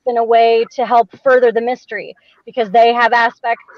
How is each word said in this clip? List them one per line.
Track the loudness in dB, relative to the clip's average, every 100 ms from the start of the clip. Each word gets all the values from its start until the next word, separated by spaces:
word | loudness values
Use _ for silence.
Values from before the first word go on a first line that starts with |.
| -6
in | -2
a |
way | 0 2 2 2 -2
to | -6 -2
help | 0 -2 -4
further | 0 2 2
the | 0
mystery | -4 -8 -10 -14 -14 -20 _ _ -12
because | -8 -2
they | 2 2
have | 2 0
aspects, | 0 -2 -4 -8 -8 _